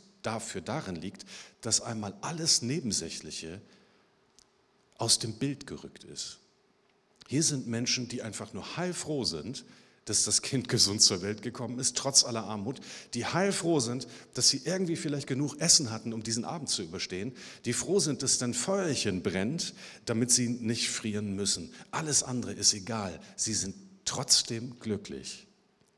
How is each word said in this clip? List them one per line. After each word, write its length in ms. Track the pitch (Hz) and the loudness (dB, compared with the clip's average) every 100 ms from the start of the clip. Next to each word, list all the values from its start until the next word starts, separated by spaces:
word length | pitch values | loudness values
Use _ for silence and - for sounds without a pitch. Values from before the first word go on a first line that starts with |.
| - _ | -18 _
dafür 380 | 113 110 - 98 | -4 -4 -4 -8
darin 360 | - 143 98 85 | -4 -4 -4 -6
liegt, 280 | 90 - - - - - | -6 -10 -14 -16 -18 -8
dass 200 | 117 - | 0 0
einmal 340 | 117 110 101 95 | 0 -6 -6 -6
alles 400 | - 165 160 - | -6 -2 4 4
Nebensächliche 1000 | 117 160 120 87 82 - 80 - 80 95 - - _ _ _ _ _ _ - _ _ _ _ - | 4 -2 0 -2 -2 -8 -10 -10 -8 -10 -14 -20 _ _ _ _ _ _ -20 _ _ _ _ -2
aus 200 | 113 - | 2 2
dem 160 | 113 | 2
Bild 320 | 107 139 139 - | -4 -4 -4 -8
gerückt 360 | 80 - - | -10 -12 -16
ist. 340 | - 71 - - _ _ _ _ _ _ _ - - | -14 -10 -10 -12 _ _ _ _ _ _ _ -20 -4
Hier 140 | 135 | 2
sind 240 | 156 139 117 | 2 0 -2
Menschen, 420 | 117 131 127 117 | 0 2 0 -2
die 140 | 120 | -6
einfach 300 | 113 - - | -6 -8 -8
nur 240 | 98 - - | -8 -8 -4
heilfroh 480 | 180 170 151 147 | -4 -4 -2 0
sind, 400 | 104 80 87 143 - - - _ | 0 -2 -6 -10 -12 -20 -20 _
dass 200 | - 104 | 0 2
das 180 | 107 - | 4 2
Kind 260 | - 131 - | 2 0 2
gesund 340 | 117 104 107 | 4 6 8
zur 200 | - 92 | 6 6
Welt 200 | 98 107 | -2 -4
gekommen 380 | 117 120 120 123 | -6 -6 -6 -2
ist, 160 | 131 - | -2 0
trotz 280 | 135 127 | 4 6
aller 200 | 131 113 | 6 2
Armut, 360 | 98 107 101 139 - - - | -4 -4 -4 -6 -10 -14 -8
die 100 | 120 | -4
heilfroh 560 | 113 165 196 190 170 160 | 0 2 2 2 4 4
sind, 260 | 117 127 - - - | 2 -2 -6 -14 -10
dass 140 | 131 - | 2 4
sie 140 | 139 | 4
irgendwie 300 | 156 185 175 | 0 0 0
vielleicht 320 | 160 - 143 139 | 0 -2 -2 -2
genug 340 | 131 147 - | 0 -2 0
Essen 300 | 165 - 123 | 6 6 6
hatten, 220 | 110 117 | -4 -6
um 100 | 113 | -6
diesen 220 | 104 117 | -2 -2
Abend 240 | 95 160 120 | -2 -4 -2
zu 140 | - | -4
überstehen, 500 | 82 90 - 92 117 - - - | -4 -6 -6 -4 -6 -8 -16 -8
die 80 | 120 | -2
froh 280 | 120 123 196 | -2 2 2
sind, 220 | 156 135 | 2 0
dass 160 | 131 - | 2 2
dann 160 | 123 | 2
Feuerchen 680 | 117 - 196 175 127 104 92 | 0 0 0 2 2 2 2
brennt, 520 | 98 90 107 165 - - - - | 0 2 0 0 -4 -8 -16 -10
damit 260 | - 113 123 | -2 2 4
sie 180 | - 120 | 4 4
nicht 420 | 120 113 117 - | 0 0 0 0
frieren 440 | - 113 104 104 | -2 -2 -2 0
müssen. 380 | 98 98 - 82 - - | 0 0 0 -4 -14 -8
Alles 320 | - 156 135 | -4 2 2
andere 300 | - 123 120 | 2 -2 -4
ist 220 | 107 101 | 2 2
egal. 440 | 107 95 113 95 78 - - | 2 0 -4 -4 -6 -10 -4
Sie 180 | 113 | -2
sind 200 | 98 95 - - - | 0 -2 -6 -14 -8
trotzdem 760 | - - - - - 113 123 123 | -4 -2 4 4 4 -4 -6 -6
glücklich, 680 | 113 98 - 67 65 - - _ _ _ _ | -2 -2 -4 -10 -10 -12 -16 _ _ _ _